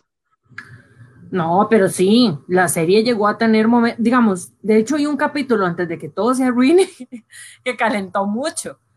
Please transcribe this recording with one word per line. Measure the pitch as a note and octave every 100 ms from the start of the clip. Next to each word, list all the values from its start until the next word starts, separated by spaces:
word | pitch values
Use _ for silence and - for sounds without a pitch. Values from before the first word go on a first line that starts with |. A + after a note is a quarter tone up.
| _ _ _ _ _ - - - _ _ - - -
No, | F#3 D#3+ F3 G#3
pero | A3 F#3
sí, | - F#3 A3+ A#3+ D3 -
la | F3+ F3
serie | F3+ D#3+ G3+
llegó | A3+ A3+ G#3
a | G3+
tener | A3+ A3 A3
momen-, | A#3+ A#3 -
digamos, | A3+ B3+ A3 F#3 - _
de | G3 G#3+
hecho | A3 D4+
hay | D4
un | C#4+
capítulo | D4 D4 C4+ G#3+ F3+
antes | E3+ F3
de | D#3
que | D#3
todo | F#3+ A3
se | B3+
arruine | B3+ A#3+ C4 F4 F4+ - B3+ A#3 -
<laughs> | - - -
que | B3+ A#3
calentó | A3+ G#3 F#3+ G3+ G3
mucho. | G#3+ D4+ E4 E3+ C3+ _